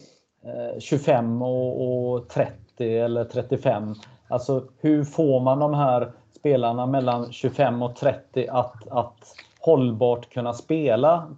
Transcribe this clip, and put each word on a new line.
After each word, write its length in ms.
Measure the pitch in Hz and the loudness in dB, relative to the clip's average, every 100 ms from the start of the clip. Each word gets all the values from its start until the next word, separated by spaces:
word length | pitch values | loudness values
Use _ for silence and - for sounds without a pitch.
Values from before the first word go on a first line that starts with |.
| - _ _ _ | -20 _ _ _
eh, 360 | 120 120 120 113 | -12 -8 -8 -8
tjugofem 640 | - 139 147 123 117 117 | -2 0 2 2 2 -2
och, 680 | 127 127 127 131 127 123 123 | -2 0 -2 -2 -2 -2 -2
och 160 | 123 123 | -4 -4
trettio 760 | 139 151 - - - 117 113 | -2 -2 -4 -16 -6 -2 0
eller 200 | 117 117 | 0 -2
trettiofem? 720 | 117 123 113 123 135 104 107 104 - - - | -4 -4 -4 -2 0 -2 -4 -12 -16 -20 -6
Alltså, 360 | 120 - 131 - - | -4 -2 -4 -6 -4
hur 260 | 156 151 | 2 2
får 360 | 143 - 147 131 | 0 0 2 2
man 180 | 131 139 | 2 2
de 160 | 147 | 0
här 380 | 147 135 123 117 - _ - | 2 2 2 -2 -10 _ -4
spelarna 500 | 151 127 117 120 127 | 0 2 2 -2 0
mellan 460 | 135 123 120 120 | 0 0 -2 -4
tjugofem 500 | - 123 120 127 120 | -4 -4 0 0 0
och 140 | 123 - | -4 -2
trettio 540 | 135 127 - 131 120 | -2 -2 -6 -4 -2
att, 380 | 131 123 - - | -2 -2 -6 -6
att 460 | 123 110 - - - - - | -4 -6 -10 -20 -20 -20 -2
hållbart 680 | 165 147 123 110 123 120 - | 4 6 4 2 2 0 -4
kunna 220 | 127 120 | -6 -4
spela 720 | 117 - 160 139 110 151 170 156 | -6 -2 0 2 4 4 4 -2